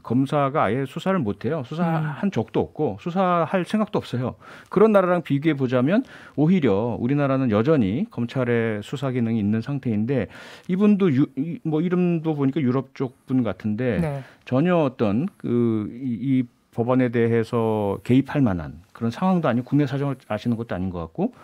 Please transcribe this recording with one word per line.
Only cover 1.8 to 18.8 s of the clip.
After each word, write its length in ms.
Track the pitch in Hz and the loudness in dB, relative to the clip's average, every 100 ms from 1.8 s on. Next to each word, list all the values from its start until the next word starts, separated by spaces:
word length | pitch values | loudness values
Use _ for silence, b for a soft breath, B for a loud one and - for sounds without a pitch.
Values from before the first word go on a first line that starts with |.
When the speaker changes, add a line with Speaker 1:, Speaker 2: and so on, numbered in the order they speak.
| 170 160 151 143 202 | -2 0 -2 -4 -2
Speaker 2:
음. 20 | |
Speaker 1:
적도 300 | - - 143 | -2 -2 -2
없고 380 | - - 151 - | -4 -2 -4 -4
수사할 640 | 175 180 180 175 156 185 | -6 -2 0 2 0 -2
생각도 340 | 170 214 208 165 | -2 -2 -2 -4
없어요. 380 | - 123 123 - B B B | -4 -4 -6 -8 B B B
그런 240 | 185 220 | 4 6
나라랑 300 | 202 180 180 | 6 4 2
비교해 320 | - 139 160 | 0 0 2
보자면 500 | 143 127 123 131 208 262 B B - | 0 0 2 2 2 0 B B 0
오히려 600 | 156 190 135 98 120 107 | 2 4 4 2 0 -2
우리나라는 500 | 120 143 143 135 131 | -2 0 2 0 2
여전히 560 | 104 120 160 98 117 226 | 2 4 4 2 0 -4
검찰의 680 | - 117 139 120 117 113 107 | -4 -4 -2 0 0 0 -4
수사 260 | 104 135 139 | -8 -6 -4
기능이 300 | 127 113 113 | -2 -2 0
있는 200 | 101 110 | 0 0
상태인데 680 | 113 143 131 104 113 139 95 B B B - | -2 -6 -2 -2 0 -2 -4 B B B -6
이분도 440 | 180 208 202 190 131 | 2 4 4 4 2
유-, 100 | 151 - | 0 -2
이, 220 | 165 - | -6 -6
뭐 160 | 160 156 | -4 -2
이름도 560 | 175 180 180 170 156 147 | 0 0 0 0 -2 0
보니까 240 | 135 147 | 0 0
유럽 340 | 127 131 131 | 0 0 -4
쪽 220 | - 135 - _ | -6 -8 -8 _
분 160 | 131 | 0
같은데 560 | 110 92 107 107 127 95 | 0 -2 -4 -2 -2 0
Speaker 2:
네. 220 | 85 82 B B | -2 -4 B B
Speaker 1:
전혀 320 | - 127 175 175 | -2 2 4 4
어떤 500 | 143 - 110 104 180 - | 2 0 0 0 -2 -6
그 520 | 127 120 117 110 104 | -2 0 2 0 -4
이, 240 | 120 131 113 | -6 -6 -4
이 240 | 135 131 123 _ _ | 0 0 0 _ _
법안에 340 | - 117 127 127 | -4 0 2 2
대해서 880 | 120 117 117 110 120 113 107 101 95 | 2 2 2 0 0 0 0 0 -2
개입할 380 | - 127 139 151 | 2 2 2 0
만한 400 | 123 90 73 78 | 0 0 -6 -14